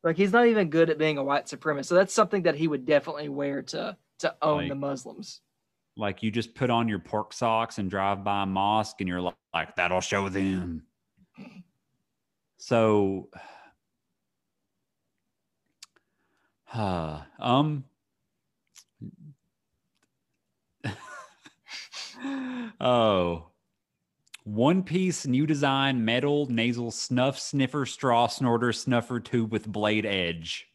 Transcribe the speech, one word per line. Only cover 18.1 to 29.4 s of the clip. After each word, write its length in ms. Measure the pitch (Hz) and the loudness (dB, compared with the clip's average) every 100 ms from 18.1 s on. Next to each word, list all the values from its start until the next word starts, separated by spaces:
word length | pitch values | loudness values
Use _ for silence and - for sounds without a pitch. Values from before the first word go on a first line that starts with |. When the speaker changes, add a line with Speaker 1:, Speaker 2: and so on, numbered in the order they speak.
| _ _ _ _ _ _ - _ _ - 190 151 139 _ _ _ _ _ _ _ _ _ _ _ _ _ _ | _ _ _ _ _ _ -20 _ _ -18 -18 -20 -20 _ _ _ _ _ _ _ _ _ _ _ _ _ _
Speaker 2:
<laughs> 40 | - 98 - 508 - _ - _ - - - - - - 277 269 254 254 233 - | -10 -10 -16 -18 -20 _ -20 _ -18 -16 -16 -16 -16 -10 -8 -6 -6 -8 -10 -2
oh, 680 | 127 123 110 98 87 85 - _ _ _ _ _ _ _ _ - | 2 4 6 4 2 -2 -10 _ _ _ _ _ _ _ _ -18
one 400 | 104 104 131 185 | -8 2 2 2
piece, 420 | 185 175 185 - 143 | 0 0 0 -2 0
new 180 | 127 151 | 0 2
design, 580 | 147 139 135 139 127 | 2 2 2 2 2
metal, 440 | 113 120 143 147 139 | 2 2 2 0 0
nasal, 440 | 117 120 120 117 | 0 0 0 -6
snuff, 480 | - - 127 131 139 | -8 -2 0 0 0
sniffer, 460 | - 143 131 151 127 | -6 -2 0 -2 -6
straw, 420 | - 135 117 120 | -2 2 4 4
snorter, 460 | - 127 117 120 | 2 2 2 2
snuffer 460 | 110 - 120 - 120 | 0 0 0 0 -8
tube 320 | - 123 | -2 -2